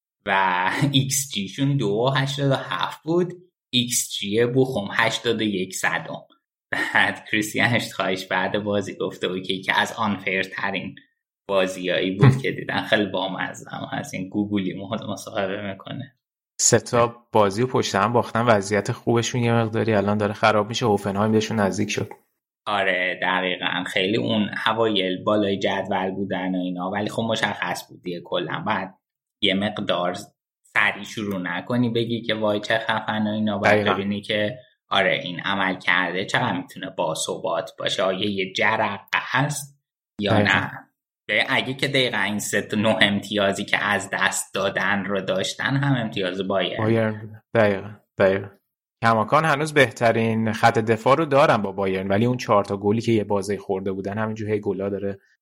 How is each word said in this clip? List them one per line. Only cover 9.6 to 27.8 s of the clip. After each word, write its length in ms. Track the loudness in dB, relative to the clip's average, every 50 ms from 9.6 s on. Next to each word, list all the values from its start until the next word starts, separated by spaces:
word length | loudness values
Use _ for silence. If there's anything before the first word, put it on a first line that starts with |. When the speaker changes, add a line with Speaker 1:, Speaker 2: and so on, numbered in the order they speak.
Speaker 1:
که 180 | -2 -2 0 0
از 140 | 0 0 -2 -4
آنفیر 460 | -2 -2 -2 -2 -4 -4 -2 -2 -2
ترین 520 | -4 -6 -6 -6 -4 -4 -6 -6 -8 -12 -14 -18 _ _ _ _ _ _ _ _ -2
بازیایی 640 | 2 2 2 2 0 -4 -2 0 0 0 0 0
بود 260 | 2 6 6 6 6 4
Speaker 2:
<laughs> 40 |
Speaker 1:
که 100 | 0 -4
دیدن. 300 | -4 -4 -4 -4 -4 -4
خیلی 240 | -2 0 2 2 2
بامزه 680 | 0 -2 -4 -4 -4 -4 -6 -6 -8 -8 -12 -16 -14
هم 160 | -12 -12 -10 -8
هست، 220 | -8 -8 -8 -8 -8
این 160 | -10 -8 -6
گوگلی 440 | -2 -2 -2 0 0 -2 -2 -2 -4 -6 -8 -8 -8 -8 -6 -8
مصاحبه 640 | -10 -10 -10 -8 -4 -4 -4 -2 -4 -6 -6 -8
می‌کنه. 440 | -10 -12 -12 -12 -12 -12 -12 -14 _ _ _ _ _ _ _ _ _ 0
Speaker 2:
سه 180 | 2 4 4 4
تا 360 | 4 4 2 4 4 2 2 -4 _ _
بازی 300 | 4 4 6 4 4 2
و 60 | 0 2
پشت 280 | 2 0 0 2 2
هم 180 | 2 2 4 4
باختن، 320 | 2 2 2 0 2 4
وضعیت 460 | 6 6 4 4 2 0 0 0 0
خوبشون 520 | -4 -4 0 2 2 2 2 0 0 0 2
یه 100 | 4 4
مقداری 400 | 4 2 2 0 0 2 2 4
الان 240 | 4 4 4 2 2
داره 160 | 2 0 0
خراب 360 | 4 4 4 6 6 4 2
می‌شه. 160 | 0 0 2
هوفنهایم 460 | 4 4 4 2 0 0 2 2 4
بهشون 280 | 4 4 2 2 2 2
نزدیک 300 | 2 2 2 0 -2 -2
شد. 200 | -2 -4 -4 -6 -8 -14 _ _ _ _ _ _ _ _ -6
Speaker 1:
آره، 540 | -2 -2 0 2 2 2 0 0 -2 -2 -2
دقیقاً. 640 | -2 0 0 2 0 0 -2 -2 -4 -4 -4 -4 -4 -4
خیلی 300 | -2 -2 0 0 0 0
اون 320 | 0 0 0 0 0 -2 -2 -4 -2
اوایل 580 | -2 0 2 2 2 2 2 0 0 -2 -2 0
بالای 360 | 2 2 2 2 2 0 0
جدول 520 | 0 -2 -2 -2 -2 -2 -2 -2 -2 -2
بودن 440 | -4 -4 -4 -4 -4 -4 -4 -2 -2
و 40 | -2
اینا، 320 | -2 -4 -4 -6 -6 -4
ولی 180 | -4 -4 -4 -4
خب 120 | -4 -4
مشخص 680 | -2 -2 -2 0 0 -2 -2 -4 -6 -6 -6 -8